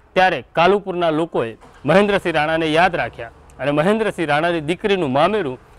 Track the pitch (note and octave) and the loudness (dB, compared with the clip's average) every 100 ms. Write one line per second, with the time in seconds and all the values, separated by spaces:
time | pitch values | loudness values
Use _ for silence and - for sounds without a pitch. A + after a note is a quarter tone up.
0 | _ F#3+ F#3 D3+ - - F3 G3+ F#3+ F3 | _ 0 2 0 -4 0 2 2 -2 -4
1 | E3+ D#3 E3 F3 A#2 A2 - - C3 F3+ | -2 0 -2 -4 -6 -8 -20 -8 2 2
2 | G#3 G3 F3+ D#3 D3+ D#3+ D#3+ D#3 F#3 E3+ | 4 0 0 -2 0 0 0 2 2 0
3 | A#2 - A#2 - - - C3 D3 F3 A3 | -6 -8 -16 -18 -20 -8 -2 0 2 2
4 | G#3 F3 D3+ D3 E3+ E3+ D3 F3+ G#3 G3 | -2 -2 -2 0 0 -2 -4 -4 -2 0
5 | D3 C3+ E3+ G#3+ D3+ B2+ - | 0 2 2 0 -4 -8 -16